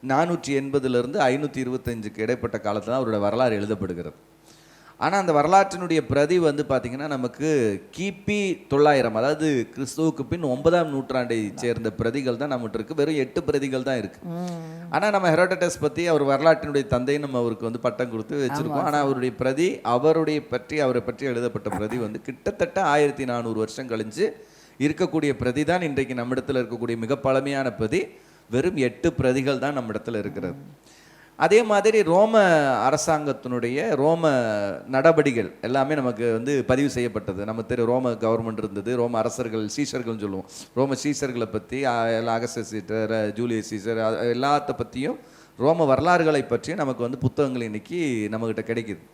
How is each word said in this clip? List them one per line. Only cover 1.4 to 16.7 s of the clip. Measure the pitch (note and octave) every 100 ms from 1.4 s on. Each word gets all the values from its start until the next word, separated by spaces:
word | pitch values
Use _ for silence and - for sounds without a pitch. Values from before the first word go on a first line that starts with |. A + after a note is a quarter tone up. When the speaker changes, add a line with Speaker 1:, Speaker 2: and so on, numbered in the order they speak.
| D3 C3
Speaker 1:
இருபத்தஞ்சுக்கு | B2 B2+ B2 A#2 G#2+ G#2+
இடைப்பட்ட | A2 B2 A#2 G#2+
காலத்துல | G#2+ G#2
தான் | G#2+ B2+
அவரோட | A#2+ G#2+
வரலாறு | G2+ A2+ B2+ G#2+
எழுதப்படுகிறது. | G#2 G#2 F#2+ F2 D#2+ - _ _ - - - - - -
ஆனா | C#3+ G3
அந்த | F#3
வரலாற்றினுடைய | D3+ D3 F#3+ F#3+ F3 F3 D#3+
பிரதி | C#3+ C3+ D3 F3+
வந்து | D#3+ C#3+ C#3+
பாத்தீங்கன்னா, | C3+ A#2 B2+ D3
நமக்கு | C#3 B2 - D3+ D3+ A2+ G2+ - -
கிபி | G3 G3 - G#3 F#3+ E3 -
தொள்ளாயிரம், | C#3 D3+ C#3+ A#2+
அதாவது | A2 B2+ D3+ D#3 C3+ A2
கிறிஸ்துவுக்கு | A#2+ C3 - D#3+ - B2+
பின் | F3
ஒன்பதாம் | D#3 B2+ D3+ F3 D#3
நூற்றாண்டை | C#3 C3 C3 A#2+ A#2 G#2+
சேர்ந்த | - A#2+ A2+ A2+
பிரதிகள் | - A2+ C3+ C3 A#2
தான் | C#3+
நம்மகிட்ட | B2+ A2+
இருக்கு. | G#2+ G#2+
வெறும் | D#3+ D3
எட்டு | D#3 C3 -
பிரதிகள் | E3+ C#3+ C3+ C3
தான் | B2+ B2+
இருக்கு. | G2+ - F3
Speaker 2:
ம். | E3+ F3+ E3+ D#3+ E3 E3+
Speaker 1:
ஆனா | D3+ G#3
நம்ம | G3+ F#3
ஹெரோடட்டஸ் | D#3 F3+ F#3 F3 -
பத்தி, | D3 D3 E3+
அவர் | D#3
வரலாற்றினுடைய | C#3 C#3 D#3+ D#3+ D3